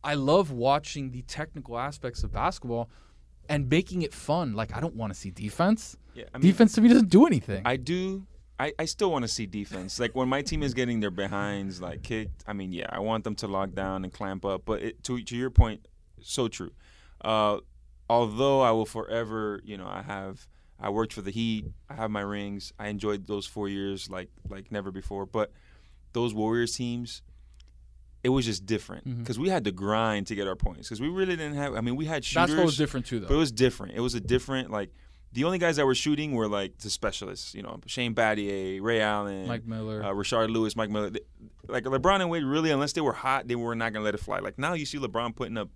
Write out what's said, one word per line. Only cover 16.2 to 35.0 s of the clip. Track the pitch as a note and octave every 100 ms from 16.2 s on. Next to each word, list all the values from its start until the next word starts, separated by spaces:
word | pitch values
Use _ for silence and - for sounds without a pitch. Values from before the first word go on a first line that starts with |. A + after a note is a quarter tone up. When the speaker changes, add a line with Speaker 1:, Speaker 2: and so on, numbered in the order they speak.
Speaker 2:
so | - - A#2+
true. | - F2 - - - - -
Uh, | G#2+ A2 G#2+ G#2 - - - - -
although | A#2 A#2 G#2+ C#3 C3+
I | B2
will | A2+ A2
forever, | A2+ - A2+ A2+ A2 G#2+ G2+
you | - G2+
know, | F#2+
I | G2
have, | G2+ G2+ F#2+ F#2+ - - - -
I | G#2+
worked | G#2 A2
for | -
the | G2
Heat. | G2+ A2+ A2 G2 F#2+ -
I | A2+
have | A2
my | G#2+
rings. | G2+ G2+ G2+ G2+ - -
I | G#2
enjoyed | G#2 G#2+ G#2 F#2
those | G2+ F#2+
four | - G2+
years | G2 G2 G2 F#2+
like, | F#2 F2+ - -
like | G2 G2
never | G#2+ G2
before. | F#2+ - G2 F#2+
But | A2+ G#2 - - - - - -
those | A#2 A#2+
Warriors | G#2+ G#2+ A#2 A#2+ -
teams, | B2 A#2+ A#2+ - - - - - - - - - - -
it | B2+
was | C3 A2+
just | G2 G2
different | A2 - - C#3
Speaker 1:
Mm-hmm. | A#2+
Speaker 2:
'cause | A#2+ A2+
we | E3+
had | F#3 G#2
to |
grind | F#2 G2 G#2+ A2+ G#2 G2
to | G2+
get | G2
our | F#2
points | - D#2 -
'cause | A2
we | C#3
really | F3+ F#3+ E3+
didn't | D3+ D3
have, | C#3+ A2+
I |
mean, | A#2 B2+
we | D#3
had | D#3
Speaker 1:
Basketball | - D#3+ E3+ D#3 E3+
was |
Speaker 2:
shooters, | C3+
Speaker 1:
different | D3 C3+ A#2
too, | A#2+
though. | F2+
Speaker 2:
but | C#3+
it |
was | D#3+
different. | A2 B2+ - F#2+ -
It |
was | B2 A#2+
a |
different, | F#2 B2+ B2+ C3 B2
like, | G#2+ G2 -